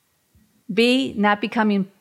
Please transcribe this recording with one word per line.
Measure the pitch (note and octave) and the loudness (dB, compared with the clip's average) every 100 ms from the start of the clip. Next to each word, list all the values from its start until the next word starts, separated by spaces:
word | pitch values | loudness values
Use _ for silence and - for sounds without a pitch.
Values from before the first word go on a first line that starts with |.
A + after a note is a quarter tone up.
| _ _ _ _ _ _ - | _ _ _ _ _ _ -4
B, | G3+ A#3+ B3+ B3+ G3+ | 0 2 2 -2 0
not | G#3 G#3 | 0 0
becoming | A3 A#3 G#3+ G3+ F#3+ _ | -2 -2 0 0 -4 _